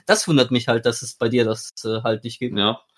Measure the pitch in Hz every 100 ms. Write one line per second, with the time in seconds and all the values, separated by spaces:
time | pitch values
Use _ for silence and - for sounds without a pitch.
0 | - 214 - 147 120 123 117 117 120 113
1 | 120 - 117 123 110 110 - - 113 110
2 | 113 110 120 - 123 101 101 113 _